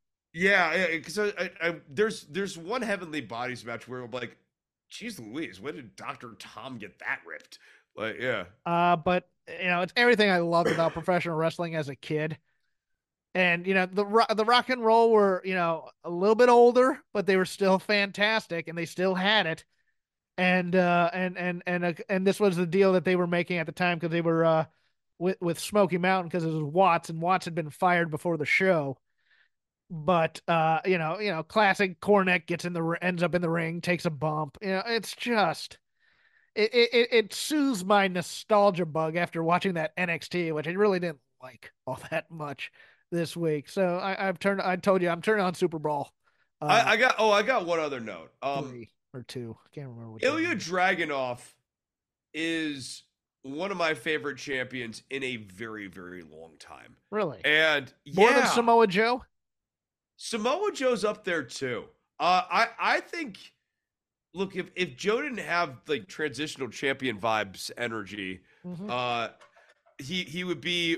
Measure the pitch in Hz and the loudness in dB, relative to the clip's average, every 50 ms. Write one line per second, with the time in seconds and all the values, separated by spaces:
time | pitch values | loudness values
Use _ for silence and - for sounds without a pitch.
0 | _ _ _ _ _ _ _ 165 185 196 202 190 175 160 160 185 185 165 165 160 | _ _ _ _ _ _ _ 0 2 4 4 4 2 2 2 0 0 0 -2 -4
1 | - 165 156 208 208 208 - 175 185 180 - - 165 170 165 170 - - 139 180 | -6 -8 -6 -4 -2 -2 -2 -4 -8 -8 -6 -4 -2 -2 -2 -4 -10 -12 -2 -2
2 | 214 220 - - - - 143 190 202 190 190 165 165 180 240 254 247 233 202 185 | -2 -2 -2 -6 -14 -10 -6 -6 -6 -6 -8 -12 -8 -6 -6 -4 -2 -4 -4 -6
3 | 180 160 151 151 120 95 117 117 123 127 123 117 104 120 117 110 - 120 127 127 | -6 -8 -8 -8 -8 -8 -8 -8 -6 -8 -8 -10 -10 -10 -10 -10 -10 -12 -12 -12
4 | 123 117 123 123 120 113 - _ _ _ _ _ _ _ _ _ _ _ - - | -12 -10 -10 -10 -10 -10 -14 _ _ _ _ _ _ _ _ _ _ _ -18 -14
5 | 196 240 196 - 113 104 117 156 160 - 95 95 107 147 175 165 123 98 92 - | -14 -12 -12 -14 -16 -12 -10 -10 -10 -10 -12 -12 -12 -12 -12 -12 -14 -18 _ -14
6 | 113 123 139 123 127 117 113 - - - - 107 117 135 127 110 98 - _ _ | -12 -12 -12 -12 -14 -20 -18 -18 -20 -18 -18 -16 -14 -14 -14 -14 -14 -16 _ _
7 | - 117 135 - _ 82 78 73 - _ - - _ - - _ _ _ - - | -8 -8 -8 -8 _ -16 -16 -16 -16 _ -20 -20 _ -20 -20 _ _ _ -4 -2
8 | 107 110 95 76 120 131 117 101 87 - _ _ - 175 170 170 175 175 175 170 | -2 -2 -4 -4 -2 -2 -2 -2 -4 -8 _ _ -4 -2 0 2 4 4 2 2
9 | - 180 180 180 - _ _ _ _ - 165 170 185 180 175 175 185 175 - 240 | 2 0 0 0 -2 _ _ _ _ -16 -12 -6 -2 -2 0 -2 -2 -2 0 2
10 | 240 240 233 202 208 202 185 175 170 170 170 170 170 165 160 165 165 160 - 165 | 4 4 6 6 4 4 4 2 2 2 2 2 2 2 0 0 0 0 0 -2
11 | 156 185 180 175 - 170 160 156 160 165 - - 175 165 165 160 143 139 131 _ | -2 0 0 0 0 -2 -2 0 -2 -2 -2 -4 -6 -6 -4 -6 -6 -6 -10 _
12 | - - 156 151 151 160 151 - _ _ _ _ _ _ _ _ _ _ _ _ | -8 -6 -4 -2 -2 -4 -6 -10 _ _ _ _ _ _ _ _ _ _ _ _
13 | _ _ _ _ _ _ - 180 185 180 175 175 175 190 190 190 185 185 185 202 | _ _ _ _ _ _ 0 2 2 2 2 0 0 0 2 2 2 0 0 -2
14 | 202 202 208 233 226 - 220 202 214 226 247 247 240 - 262 247 226 220 226 233 | -2 2 4 4 4 4 4 2 4 6 4 4 4 2 -2 0 4 4 6 6
15 | 233 226 226 214 202 196 185 180 - 190 185 185 170 170 165 156 131 - _ _ | 6 8 6 6 6 6 2 0 -2 -4 -2 0 0 0 -2 -4 -8 -16 _ _
16 | - 165 175 175 190 214 226 214 247 247 240 240 240 240 240 247 254 262 285 - | -10 -8 -4 2 4 4 6 8 8 8 10 10 8 8 8 6 4 4 2 -2
17 | _ _ - 208 180 196 190 190 185 - - - 196 190 190 180 - - 208 202 | _ _ -6 -4 0 2 4 2 2 0 -2 0 2 4 4 2 2 0 0 0
18 | 202 202 - 190 202 214 220 220 - - 170 165 156 165 165 170 165 160 - 175 | 0 0 0 -2 0 2 0 0 -2 -4 -8 -8 -8 -8 -6 -8 -8 -8 -4 0
19 | 180 190 185 185 185 202 220 214 180 160 160 - - _ _ _ _ _ _ _ | 0 0 0 0 0 2 2 2 2 0 -4 -6 -10 _ _ _ _ _ _ _
20 | _ _ _ _ _ _ _ - 185 180 180 185 180 175 180 185 180 175 175 175 | _ _ _ _ _ _ _ 0 2 4 4 2 2 2 2 2 4 4 4 4
21 | 175 170 - 185 185 185 180 185 180 180 180 175 - 180 175 175 175 175 156 - | 2 2 0 -2 -4 -4 -4 -4 -4 -4 -4 -4 -4 -4 -2 0 0 -2 -2 -4
22 | - - 196 185 185 196 185 - 208 196 175 175 185 165 160 196 196 190 185 180 | -4 -4 -2 2 2 2 2 4 2 2 4 2 0 0 4 4 4 6 4 4
23 | 139 185 185 180 180 170 175 175 170 - 180 170 160 170 165 - 180 175 175 170 | 2 2 2 2 2 0 0 -2 0 -2 -2 -4 -4 -6 -4 -2 0 0 0 0
24 | 170 165 165 170 165 165 165 165 165 165 160 160 156 - _ _ _ _ _ _ | -2 -2 -2 0 0 2 2 4 4 4 4 4 2 -2 _ _ _ _ _ _
25 | _ _ _ - 170 185 185 - 180 170 160 - - - 208 208 196 - 180 170 | _ _ _ -4 -2 -2 -2 0 -2 -2 -2 -2 -6 -2 2 2 2 4 2 0
26 | 180 185 190 190 175 160 180 180 160 160 160 160 151 143 156 185 190 175 170 165 | 2 2 2 0 0 -2 -4 -2 -2 -2 -2 -2 -4 -2 2 4 4 6 4 2
27 | - - 165 160 165 175 190 175 - 180 160 175 160 147 - - 190 180 175 170 | 0 -4 -8 -4 0 0 0 0 0 -4 -6 -6 -6 -8 -6 0 2 4 4 4
28 | 170 160 156 143 - 175 165 151 147 - - - 190 190 180 156 143 139 139 _ | 2 0 -4 -4 -2 -2 -2 -2 0 0 0 2 4 4 4 2 2 -2 -6 _
29 | _ _ _ _ _ _ _ _ _ _ _ _ _ _ _ _ _ _ 180 156 | _ _ _ _ _ _ _ _ _ _ _ _ _ _ _ _ _ _ -12 -6
30 | 147 180 180 165 160 160 - - - - 170 165 160 160 160 156 - 196 185 170 | 0 2 2 2 2 0 -2 -8 -2 0 2 2 4 2 2 0 2 0 0 0
31 | 160 156 175 208 214 202 170 160 156 _ - 214 208 196 185 - 202 190 170 _ | 0 -2 -4 -4 -4 -4 -4 -4 -6 _ 2 4 4 4 4 2 0 -2 -2 _
32 | - 185 208 196 185 185 180 175 - - 175 160 - 180 175 170 165 165 170 165 | 2 4 4 4 6 4 2 0 0 -4 -6 -4 -4 -6 -4 -2 -2 -2 -2 -2
33 | 175 180 180 170 175 165 147 175 175 160 165 170 165 165 170 175 - 180 175 156 | -2 -2 0 0 -2 0 0 0 0 0 -2 -2 -2 -4 -6 -6 -2 -2 -2 -2
34 | - 175 151 131 151 156 151 156 156 139 _ - 208 190 190 190 196 233 233 226 | -2 -4 -4 -2 -4 -4 -2 -2 -6 -6 _ -8 -6 -4 -2 -2 -2 -2 -4 -4
35 | 185 - - - - 240 240 214 190 160 147 - - - - _ _ _ _ _ | -4 -6 -10 -8 -4 -2 2 2 2 2 0 -4 -10 -14 -16 _ _ _ _ _
36 | _ _ _ _ _ _ _ _ _ _ - 220 208 220 - 240 233 233 247 233 | _ _ _ _ _ _ _ _ _ _ -2 0 0 2 4 4 4 4 4 2
37 | 240 - 240 226 214 196 - - - - 302 302 277 277 247 180 185 190 208 202 | 2 4 2 2 2 0 -4 -8 -6 -2 0 0 2 2 0 -2 2 4 4 4
38 | 196 190 180 180 160 - - - - - 220 202 202 202 180 170 175 156 139 160 | 4 2 0 -4 -6 -6 -10 -14 -2 2 4 6 6 4 4 2 -4 -4 -2 -2
39 | 160 160 160 175 175 - - 165 165 165 175 175 - 196 175 165 156 - - 175 | -2 -2 -2 -2 -4 -2 -4 -4 0 2 0 2 0 -2 -2 -2 -4 -4 -4 -4
40 | 180 175 165 151 - - - 175 170 160 156 151 147 165 180 196 208 214 185 180 | -4 -4 -4 -6 -6 -6 -4 -4 -2 -2 -4 -4 -4 -4 0 2 2 2 2 2
41 | 180 170 151 131 _ _ _ _ - 127 123 - - - _ _ _ 127 127 - | -2 -4 -8 -10 _ _ _ _ -20 -20 -20 -20 -20 -20 _ _ _ -8 -8 -8
42 | - - 160 160 - _ 170 160 151 147 139 - - - _ _ - _ _ _ | -8 -6 -6 -6 -6 _ -14 -12 -10 -10 -10 -12 -12 -16 _ _ -20 _ _ _
43 | _ _ 170 170 165 - - 170 170 160 151 147 135 - - 196 190 175 175 180 | _ _ -4 -4 -4 -4 -4 -4 -2 0 -2 -2 -4 -6 -2 0 0 0 0 -2
44 | - 196 190 - 196 190 180 - - 196 196 190 - 185 185 180 - 208 185 190 | -2 -4 -4 -2 -2 -4 -4 -2 -2 -2 0 0 0 -2 -2 0 2 2 2 2
45 | 175 175 170 175 - 214 220 208 185 185 165 - 185 165 165 156 147 151 147 143 | 2 0 -2 -2 0 0 2 2 2 0 0 0 -2 -2 -2 -2 -4 -2 -2 -2
46 | 139 - _ _ _ _ _ _ _ _ _ - 151 151 196 233 196 190 220 220 | -4 -8 _ _ _ _ _ _ _ _ _ -8 2 4 4 4 6 4 4 4
47 | 254 254 - 208 220 214 202 202 208 240 262 220 180 165 170 165 156 147 135 123 | 4 4 4 4 4 4 6 4 4 2 0 0 0 0 0 0 0 -2 -4 -6
48 | 113 107 92 82 80 - _ _ 123 139 139 139 - 135 127 120 113 - _ _ | -6 -8 -10 -12 -14 -18 _ _ -6 -4 -4 -4 -6 -8 -12 -16 -18 -18 _ _
49 | _ _ - 127 117 - - 127 120 113 110 _ _ _ _ 156 139 127 117 117 | _ _ -16 -16 -14 -12 -12 -12 -10 -12 -14 _ _ _ _ -16 -14 -14 -14 -16
50 | 117 113 110 - - 262 302 320 330 349 311 196 - 160 180 180 180 190 190 160 | -16 -16 -10 -4 -4 -2 -2 -2 -2 -2 -4 -4 -6 -4 -2 0 2 2 2 0
51 | 170 151 143 135 131 123 120 - - - _ _ _ _ _ _ _ _ _ _ | -2 -4 -4 -4 -4 -4 -6 -10 -12 -20 _ _ _ _ _ _ _ _ _ _
52 | _ _ _ _ _ _ - 156 160 165 165 160 160 151 143 135 127 - - - | _ _ _ _ _ _ -8 -6 -4 -4 -2 -4 -4 -6 -6 -8 -12 -14 -14 -16
53 | _ _ _ _ _ _ _ _ _ 131 139 151 185 202 196 175 170 156 156 - | _ _ _ _ _ _ _ _ _ -12 -8 -8 -6 -6 -2 -2 0 0 0 -2
54 | - 165 156 151 151 143 135 131 - 147 135 131 127 127 131 127 120 113 107 - | -2 -2 -2 -2 -4 -6 -10 -8 -8 -6 -4 -4 -4 -6 -8 -10 -10 -10 -12 -14
55 | _ _ 135 135 135 127 127 110 107 95 92 92 117 113 110 107 101 95 82 95 | _ _ -8 -6 -6 -6 -8 -8 -12 -16 -14 -12 -12 -10 -10 -10 -12 -14 -14 -14
56 | 87 87 90 90 82 73 76 80 82 82 76 _ - - 76 65 58 60 - _ | -14 -14 -14 -14 -16 -18 -20 -20 -20 -20 -20 _ -20 -20 -20 -20 -20 -20 -20 _
57 | _ _ 202 214 202 156 123 - - 147 151 156 160 156 151 143 131 - _ _ | _ _ -4 -4 -4 -4 -6 -4 0 2 2 4 4 4 2 0 -2 -8 _ _
58 | _ 147 139 185 208 247 277 277 254 196 147 240 233 233 233 226 226 196 170 196 | _ -6 4 6 6 6 6 6 4 4 2 2 4 6 6 6 6 4 4 2
59 | 226 233 247 262 - _ _ _ _ _ _ _ _ _ _ _ _ _ _ _ | 2 2 0 -2 -4 _ _ _ _ _ _ _ _ _ _ _ _ _ _ _
60 | _ _ _ _ - - 226 220 214 247 294 381 415 415 311 262 262 254 240 180 | _ _ _ _ -12 -8 -6 -2 0 0 0 0 -2 -4 -2 0 0 0 0 2
61 | 190 208 208 - - 190 175 160 135 123 - - 135 127 117 98 - - _ _ | 0 -2 -4 -4 -4 -4 -4 -4 -4 -6 -10 -8 -6 -6 -6 -6 -8 -12 _ _
62 | _ _ _ - 151 175 180 180 175 - 175 202 226 - - - 180 214 269 359 | _ _ _ -2 0 2 2 2 2 2 2 2 2 2 -2 -4 0 0 0 0
63 | - - - 339 320 226 185 - - - _ _ _ _ _ _ _ _ _ _ | -2 -6 -10 -10 -10 -10 -12 -18 -20 -20 _ _ _ _ _ _ _ _ _ _
64 | _ _ _ _ _ _ _ 175 196 190 - 180 175 - _ - 180 147 123 - | _ _ _ _ _ _ _ -8 -8 -6 -6 -8 -10 -8 _ -4 -4 -4 -4 -6
65 | - 196 220 254 294 294 247 190 151 156 170 175 175 151 127 - _ - 147 120 | -2 -2 0 0 -2 -6 -8 -10 -6 -2 -2 -2 -2 -2 -6 -14 _ -6 -6 -6
66 | 95 _ - - 156 147 123 131 156 151 - - 131 110 - - 143 135 135 - | -6 _ -8 -6 -6 -6 -4 -6 -8 -8 -6 -8 -10 -10 -8 -4 -2 -2 -2 -2
67 | 135 127 110 95 113 113 110 107 104 98 90 87 - - - - 120 117 113 110 | -4 -6 -6 -2 -2 0 0 0 -2 -4 -8 -14 -14 -14 -8 -6 -6 -6 -4 -6
68 | 101 92 104 104 95 92 92 - _ _ _ _ _ 180 180 165 196 214 123 123 | -10 -10 -10 -8 -8 -8 -10 -12 _ _ _ _ _ -16 -14 -12 -10 -6 -6 -4
69 | 123 123 120 117 113 - - _ - _ _ _ _ _ _ _ _ _ _ - | -2 -2 -2 -4 -4 -6 -8 _ -20 _ _ _ _ _ _ _ _ _ _ -16
70 | 135 131 185 180 175 123 151 180 180 180 170 139 - 175 175 175 170 165 165 | -12 -8 -6 -6 -6 -6 -8 -8 -6 -6 -6 -6 -4 -4 -2 -2 0 -2 -2